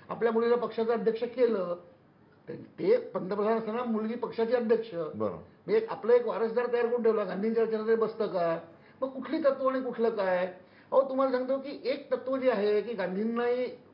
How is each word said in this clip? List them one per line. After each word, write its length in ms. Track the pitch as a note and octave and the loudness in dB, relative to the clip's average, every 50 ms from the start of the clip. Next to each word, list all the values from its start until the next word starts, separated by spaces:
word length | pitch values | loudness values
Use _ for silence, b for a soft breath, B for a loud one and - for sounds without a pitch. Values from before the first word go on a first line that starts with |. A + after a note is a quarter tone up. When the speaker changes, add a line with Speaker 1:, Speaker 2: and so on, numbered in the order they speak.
| B B | B B
Speaker 1:
आपल्या 220 | F3+ E3 A3 A#3 | -4 0 0 2
मुलीला 240 | A3+ A3+ A#3 A#3 A#3+ | 2 2 2 4 2
पक्षाचं 380 | A#3+ A3 A3 - - A3+ A3 A#3+ | 2 0 -2 -2 -2 0 0 0
अध्यक्ष 300 | A3 G3 A3 A3 - A#3+ | 0 2 0 0 0 -2
केलं, 520 | A#3 - C4 B3+ A#3 A3 G3 F3+ F3 F3 F3 - - - - _ _ _ _ _ _ _ _ _ - | -4 0 2 2 4 4 2 -2 -2 -4 -6 -10 -14 -20 -20 _ _ _ _ _ _ _ _ _ -14
ते, 60 | - | -12
ते 440 | - - - - - D#3+ F#3 A3+ - | -12 -14 -14 -10 -2 2 4 4 4
पंतप्रधान 600 | - - - F#3+ F3 F#3 G3+ G3+ G3+ G#3+ A3+ A3+ | 2 -2 -6 -6 -4 -4 -2 0 0 2 0 0
असताना 260 | A3 G#3+ G#3+ A#3+ B3+ | -2 -4 -4 -4 -2
मुलगी 300 | A#3+ A3 G#3+ A3 A3 A#3 | -2 -2 -2 -2 -2 -4
पक्षाची 420 | A#3 - F#3+ - - A3+ A3 B3 | -4 -6 -4 -2 -2 0 0 0
अध्यक्ष. 380 | B3 A3+ A3 A#3 A3 A3+ - E3+ | 0 2 2 2 2 0 -2 -6
Speaker 2:
बरोबर. 340 | E3+ E3 - A2+ G#2 A2 G2+ F2 D#2+ - B B B B | -6 -6 -6 -4 -4 -4 -4 -4 -6 -12 B B B B
Speaker 1:
म्हणजे 220 | E3 G3 A3+ A3 - | 0 0 0 0 0
आपला 240 | E3 - - G#3+ A#3+ | -6 -4 2 4 4
एक 140 | B3 A#3 A3 | 4 4 2
वारसदार 460 | F#3 F#3+ A3+ A3 - B3 A#3+ A#3+ A#3+ | -2 0 0 0 0 0 -2 0 0
तयार 120 | A#3+ A#3+ | 0 0
करून 180 | A3 A#3 A#3+ A3 | 0 0 2 2
ठेवला, 200 | A3+ G#3+ G#3 G#3 | 2 2 2 0
गांधींच्या 400 | F#3 F#3 F#3+ G3+ A3+ A3+ A3+ A3+ | -2 -2 -2 -2 0 2 2 2
रचनेत 340 | A3 A3 G#3+ G#3+ A3 A3+ A3+ | 2 0 0 2 2 2 2
बसतं 300 | A3 G#3 - - G#3+ G3 | 2 0 -2 -2 -4 -2
का? 320 | E3+ F#3 E3+ E3+ E3 - - - - B B B B B | 0 0 0 0 0 -2 -6 -10 -18 B B B B B
मग 80 | C4+ C4+ | -6 -6
कुठली 300 | - C4+ - - C#4+ D#4+ | -4 -6 -6 -4 -2 2
तत्व 280 | - C#4 C4+ - C4+ C4 | 2 2 2 2 2 0
आणि 140 | C4 C4 | 0 0
कुठलं 280 | B3+ B3 A3+ - A3+ A3+ | -2 -4 -2 0 0 0
काय? 440 | - G#3 F#3+ F#3 F#3 F3+ F#3 F#3 - - B B B B B B | 0 0 0 2 2 2 0 -2 -6 -10 B B B B B B
अहो, 180 | B C4 C4+ C4+ | B 2 2 2
तुम्हाला 220 | C4 C4 C4+ C4 | 2 0 2 2
सांगतो 260 | A#3+ B3 B3+ C4 C4+ C4+ | 2 0 0 0 -2 -2
की 240 | - C#4+ G#3 F#3 - | -4 -6 -10 -6 -4
एक 280 | A3+ C#4+ D4 - - B3+ | -4 -4 -4 -4 -4 -4
तत्व 240 | A#3 - B3+ C4+ C4 | -4 -2 -2 -2 0
जे 140 | B3 C4 | 2 2
आहे 300 | A3+ G3 G3+ G#3 G#3 G#3 | 2 2 2 2 2 2
की 120 | G3 A3 A#3 | 0 -2 -4
गांधींनाही 840 | G3 F#3 F3 F#3 F#3+ G#3+ A3+ A#3 A#3 A#3+ A#3+ B3 B3 B3+ A#3 - - - - | -4 -4 -4 -2 -2 -2 -2 -2 0 0 0 0 0 -2 -4 -6 -10 -18 -16